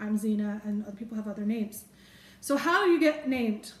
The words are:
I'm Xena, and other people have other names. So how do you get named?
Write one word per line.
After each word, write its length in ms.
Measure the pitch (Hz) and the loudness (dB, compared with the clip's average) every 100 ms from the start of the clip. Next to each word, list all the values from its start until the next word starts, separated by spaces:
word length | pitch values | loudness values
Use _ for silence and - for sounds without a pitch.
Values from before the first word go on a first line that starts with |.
I'm 180 | 214 214 | -4 0
Xena, 460 | 220 208 208 214 | 0 0 0 -4
and 200 | 208 208 | -4 -4
other 120 | 208 202 | -6 -10
people 200 | 226 214 | -10 -8
have 120 | 208 | -6
other 160 | 208 | -4
names. 400 | 208 226 208 - - - - - - - | -2 0 -2 -6 -18 -20 -20 -20 -20 -10
So 160 | - 277 | -2 0
how 280 | 320 370 | 2 4
do 60 | 392 | 6
you 80 | 339 | 6
get 300 | 311 302 262 | 6 4 0
named? 440 | 254 226 208 - - | 0 0 -2 -6 -20